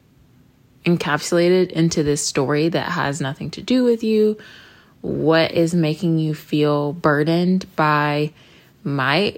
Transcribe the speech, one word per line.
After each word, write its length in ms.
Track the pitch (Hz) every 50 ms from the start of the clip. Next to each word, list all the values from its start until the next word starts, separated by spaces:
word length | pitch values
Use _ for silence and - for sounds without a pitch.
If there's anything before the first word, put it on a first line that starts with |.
| _ _ _ _ _ _ _ _ _ _ _ _ _ _ _ _ -
encapsulated 840 | 170 175 165 - 151 143 147 - - 175 170 175 175 185 185 185 180 -
into 320 | 160 165 165 - 170 147
this 200 | 147 147 151 -
story 440 | - - 156 135 127 147 147 156 165
that 240 | 165 147 - - 170
has 280 | 165 139 139 139 -
nothing 300 | 143 135 151 - - 156
to 100 | - -
do 220 | - - 247 254 254
with 220 | 240 233 226 233
you? 340 | 220 220 214 214 214 214 214 - - - - - - - - _ _ _ _
What 500 | - - 135 139 143 151 160 165 160 -
is 240 | - 170 165 165 175
making 440 | 175 160 151 151 - - 170 165 160
you 120 | 156 156 151
feel 600 | - - - - 151 147 147 147 147 147 147 143
burdened 720 | 175 - 156 147 143 151 160 165 175 180 180 185 185 - - -
by 580 | - 156 151 151 147 147 147 147 147 151 156 - - - - - - - _ _ _ -
my 500 | 165 139 139 131 135 143 165 202 - -